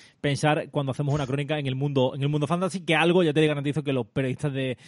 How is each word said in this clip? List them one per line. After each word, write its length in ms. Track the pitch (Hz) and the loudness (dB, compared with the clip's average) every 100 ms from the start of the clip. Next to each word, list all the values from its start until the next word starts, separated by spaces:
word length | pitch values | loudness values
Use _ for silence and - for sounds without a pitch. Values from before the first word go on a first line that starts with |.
| - - | -20 -6
pensar 500 | 147 139 151 156 143 | -2 2 2 2 -2
cuando 200 | 147 135 | -4 -4
hacemos 240 | 127 143 147 | -2 -2 -2
una 100 | 131 | -2
crónica 320 | 139 139 151 | -4 -2 -4
en 100 | 139 | -2
el 80 | 131 | -2
mundo, 360 | 147 135 127 143 | 0 2 2 0
en 60 | |
el 60 | 139 | -2
mundo 180 | 147 147 | 0 0
fantasy, 380 | 175 185 185 | 0 -2 -4
que 120 | 160 156 | 0 2
algo 280 | 170 180 | 4 4
ya 80 | 165 | 4
te 160 | 151 156 | 4 2
garantizo 340 | 143 143 156 | 2 -2 -2
que 120 | 143 | -2
los 140 | 131 - | -2 -2
periodistas 440 | 143 131 127 151 | -2 -2 -2 -4
de, 260 | 135 131 120 | -2 -4 -6